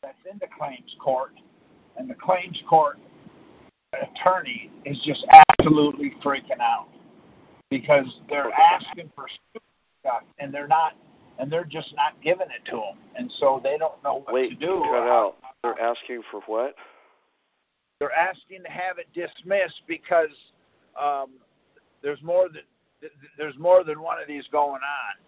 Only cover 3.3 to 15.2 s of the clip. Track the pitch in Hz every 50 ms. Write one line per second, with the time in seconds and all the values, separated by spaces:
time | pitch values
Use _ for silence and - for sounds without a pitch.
3.3 | - - - - - - - - _ _ _ _ - 135 135 - - - - 180
4.3 | 185 185 151 131 123 117 104 - - - - 139 143 - - 151 143 - - -
5.3 | - 196 - _ - - - 165 151 151 147 147 147 139 143 139 127 - - 143
6.3 | 139 135 123 - 139 120 120 117 117 - - - _ - - - - - - -
7.3 | - - - _ - _ _ _ 139 131 117 135 147 143 131 127 120 - - -
8.3 | 151 147 139 120 110 139 160 170 180 - - - - 175 170 151 _ - 135 123
9.3 | - - _ _ _ 226 _ _ _ _ _ _ _ _ _ 110 117 123 - _
10.3 | _ _ 143 139 135 143 147 143 160 160 165 165 - _ _ _ _ _ - -
11.3 | _ - 131 143 156 165 175 160 147 160 151 - - - 143 151 - _ - 151
12.3 | 180 185 - - 131 110 _ - - 120 107 101 98 - - - - - 123 123
13.3 | - - 147 139 131 - - 135 147 151 160 156 - - _ 143 135 135 139 -
14.3 | 113 131 131 117 123 120 143 170 190 185 147 143 147 123 120 120 120 117